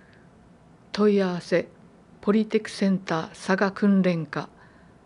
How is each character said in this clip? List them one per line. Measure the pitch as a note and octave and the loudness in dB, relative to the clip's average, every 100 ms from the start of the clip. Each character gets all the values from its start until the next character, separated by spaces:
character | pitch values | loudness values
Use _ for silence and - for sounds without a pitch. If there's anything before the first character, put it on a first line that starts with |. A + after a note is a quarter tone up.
| - - - - - - - - - | -20 -20 -20 -20 -20 -20 -20 -20 -10
問 | - G#3+ G3+ | 0 2 4
い | |
合 | F#3 | 0
わ | F3 | -2
せ、 | - F3 - - - - - - | -2 -2 -2 -14 -20 -20 -20 -8
ポ | - | 0
リ | G#3+ G#3+ | 0 2
テ | A3 | -2
ク | G#3+ | -4
セ | - G3 | -2 0
ン | F#3+ | 0
タ | - D#3+ - | -2 -4 -6
ー | |
佐 | - - F#3 | -10 -2 0
賀 | G3 | 0
訓 | F#3+ G#3 G3 | 2 2 4
練 | F3+ E3 D#3 | 2 0 -4
課。 | D3+ - - - - - - | -8 -10 -14 -20 -20 -20 -20